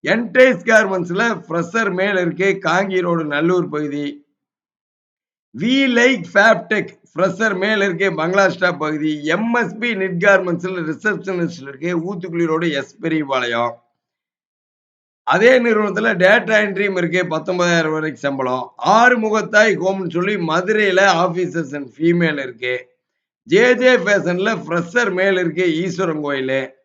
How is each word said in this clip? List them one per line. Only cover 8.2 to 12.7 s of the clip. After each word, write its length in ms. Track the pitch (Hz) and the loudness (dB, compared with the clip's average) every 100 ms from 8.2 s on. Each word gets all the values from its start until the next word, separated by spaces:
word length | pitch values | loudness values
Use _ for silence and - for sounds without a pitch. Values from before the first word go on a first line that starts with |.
பங்களா 260 | 165 190 190 175 | 0 2 2 2
ஸ்டாப் 260 | 180 156 156 | -2 -2 -4
பகுதி. 260 | 156 156 151 151 180 | -2 -4 -4 -2 -2
எம் 180 | 233 240 | 0 0
எஸ் 140 | 233 220 | -2 -4
பி 80 | 240 202 | -4 -2
நிட் 140 | 190 175 202 | -4 0 4
கார்மெண்ட்ஸ்ல 640 | 196 185 170 185 185 156 | 4 2 -4 -4 -6 -6
ரிசப்ஷனிஸ்ட் 760 | 151 214 185 185 180 165 - 139 | -4 -4 -4 -6 -4 -4 -6 -16
இருக்கு 220 | 135 170 175 170 | -8 -4 -4 -4
ஊத்துக்குளி 380 | 190 175 170 165 | -8 -6 -4 -2
ரோடு 140 | 160 170 | 0 -2